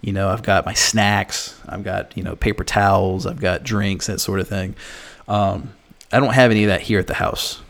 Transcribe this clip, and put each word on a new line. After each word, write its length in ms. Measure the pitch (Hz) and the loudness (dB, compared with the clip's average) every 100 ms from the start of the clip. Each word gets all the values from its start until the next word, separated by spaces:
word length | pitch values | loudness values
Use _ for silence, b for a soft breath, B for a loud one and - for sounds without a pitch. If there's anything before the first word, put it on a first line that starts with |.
you 100 | - | -4
know, 160 | 95 98 | -2 0
I've 140 | 104 | -2
got 240 | 107 95 - | 2 2 2
my 80 | |
snacks, 840 | 107 - 110 104 104 98 - - - - | 0 0 2 4 2 0 -6 -10 -14 -14
I've 180 | 92 | -10
got, 300 | 101 95 - - | -6 -6 -6 -8
you 60 | |
know, 140 | 90 - | -8 -4
paper 280 | 110 101 | -2 -2
towels, 600 | 90 107 101 98 95 92 | -2 2 4 4 2 0
I've 160 | 95 87 | -4 -4
got 220 | 92 90 | -2 -2
drinks, 460 | - 107 101 92 - | -2 0 0 -2 -4
that 120 | 92 | -4
sort 200 | - 98 | -2 -2
of 80 | 90 | -2
thing. 260 | 101 92 101 B B B B - | -4 -6 -8 B B B B -4
Um, 460 | 104 98 98 - - _ _ - | 0 0 -2 -8 -18 _ _ -2
I 80 | 120 | 2
don't 140 | 135 | 4
have 160 | 127 123 | 6 6
any 140 | 107 | 6
of 40 | 104 | 4
that 140 | 92 | 2
here 160 | - 104 | 0 -2
at 80 | 85 | 0
the 80 | |
house. 480 | - - - - - - | -4 -4 -4 -8 -10 -16